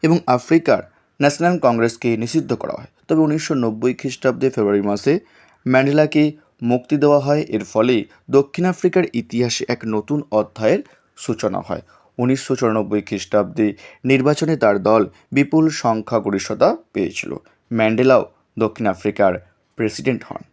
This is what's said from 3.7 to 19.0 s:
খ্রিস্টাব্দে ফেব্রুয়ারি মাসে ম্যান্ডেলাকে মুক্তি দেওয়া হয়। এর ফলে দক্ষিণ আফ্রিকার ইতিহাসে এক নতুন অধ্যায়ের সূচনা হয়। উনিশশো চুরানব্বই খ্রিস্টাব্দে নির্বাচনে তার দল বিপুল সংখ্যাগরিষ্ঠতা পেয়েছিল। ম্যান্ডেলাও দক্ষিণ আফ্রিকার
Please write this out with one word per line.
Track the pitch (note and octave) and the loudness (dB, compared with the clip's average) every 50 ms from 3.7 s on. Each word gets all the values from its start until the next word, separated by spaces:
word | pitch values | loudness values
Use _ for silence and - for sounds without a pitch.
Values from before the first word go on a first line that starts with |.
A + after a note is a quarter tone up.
| A2 A2 A#2 B2+ B2 | -2 0 -2 -2 -2
খ্রিস্টাব্দে | - - C#3 B2+ - - C3+ B2 B2 C3 C3 | -2 -6 -10 -10 -2 -2 -2 -2 0 -2 -2
ফেব্রুয়ারি | B2+ - G#2+ G2+ G2+ G2+ | 0 0 0 2 2 2
মাসে | G2+ G2+ G2+ G2+ - C3+ D3+ G3 - _ _ _ _ _ _ _ _ | 0 0 -4 -2 0 0 0 0 -2 _ _ _ _ _ _ _ _
ম্যান্ডেলাকে | B2+ B2+ C3 C3+ C#3 C#3+ D3+ D3+ D3 D3+ D#3 D3+ D3+ D3 D3+ _ _ _ _ | 0 2 2 2 2 2 2 2 2 2 2 2 2 0 -6 _ _ _ _
মুক্তি | - A#2 A#2+ B2 A#2+ _ D3+ D3 | -2 -2 -2 -2 -2 _ -2 2
দেওয়া | C#3 D3 D3 C#3+ | 4 4 4 4
হয়। | C3+ C#3 D3 D3+ D#3 - - | 2 2 -2 -2 -2 -4 -6
এর | G#2+ F#2+ | -6 -6
ফলে | - - A2 A2+ B2 B2+ A2 G2 - _ _ _ - | -4 -2 0 2 2 2 0 -2 -6 _ _ _ 2
দক্ষিণ | - C#3 C#3 - _ - F3 | 2 2 2 2 _ -2 -2
আফ্রিকার | F#3 F3+ - - F3+ E3 F#3 F3 - - | -2 -2 0 -2 0 2 2 -2 0 -4
ইতিহাসে | A#2+ A2+ _ - A#2 B2 A#2+ A#2 - - - | -6 -8 _ -4 -2 -2 -2 -2 -6 -4 -4
এক | A#2+ A#2+ - | -4 -4 -4
নতুন | A2+ G#2+ G#2+ G#2 - D3 D3+ C#3 _ | -4 -4 -4 -2 -2 -4 -4 -4 _
অধ্যায়ের | - G#2+ G#2+ - _ - A2 A2 D3+ G#3 C#4+ _ _ _ _ _ _ | 0 0 0 -2 _ -4 0 0 0 0 -2 _ _ _ _ _ _
সূচনা | - - - A#2 G#2+ - G#2+ F#2 F#2+ F#2 - | -16 -6 -6 -6 -4 -4 -4 -4 -4 -6 -6
হয়। | F2+ E2 - _ _ _ _ _ _ - | -10 -10 -10 _ _ _ _ _ _ -4
উনিশশো | B2 B2 C3 C3+ - - C3+ | 0 0 0 -2 -2 -4 -4
চুরানব্বই | B2 - A#2 A2 A2 G#2+ F#2 G#2 G#2 | 0 0 0 0 0 -2 -2 -2 -4
খ্রিস্টাব্দে | G2 - - G2 - - - G#2+ G2+ F2+ F2 - G#2+ G#2 G2 - - - - _ _ | -4 -4 -8 -8 -8 -2 0 0 0 0 0 0 0 0 0 -6 -16 -20 -20 _ _
নির্বাচনে | B2+ C3+ C3+ B2+ C#3+ D3+ - - D#3 D#3+ - | 0 0 2 2 2 0 0 0 -2 -2 2
তার | - G#2+ G2+ G2+ F#2 | 2 2 2 2 2
দল | G#2 A2 A2+ G#2 F2+ _ _ _ _ | 2 4 4 2 0 _ _ _ _
বিপুল | - C3+ C#3+ C#3+ D3+ D#3+ D#3+ D#3+ | 0 0 0 2 2 2 2 2
সংখ্যাগরিষ্ঠতা | D3+ - - A#2+ A2+ A2 G#2+ - B2 A2+ G2 G2+ G2+ G2 - - A2 G#2 C3 F3 A3 E4 - _ _ | 0 -2 -2 -2 -2 -2 -4 -2 -4 -2 -2 -2 -4 -4 -4 -6 -2 2 2 2 2 -2 -8 _ _
পেয়েছিল। | A2+ F#2+ - - - - - - - _ _ _ _ _ _ A#2+ | -4 -4 -4 -4 -8 -10 -10 -12 -14 _ _ _ _ _ _ -2
ম্যান্ডেলাও | A2+ A2+ A2 A2 A2+ B2+ C3 C3 A#2 F#2 - _ _ _ _ _ - | 0 0 0 2 2 4 4 4 4 4 0 _ _ _ _ _ -2
দক্ষিণ | A2 G#2+ - - A#2 G#2 | -2 -2 -2 -2 -2 -2
আফ্রিকার | F#2+ F#2 | -2 -2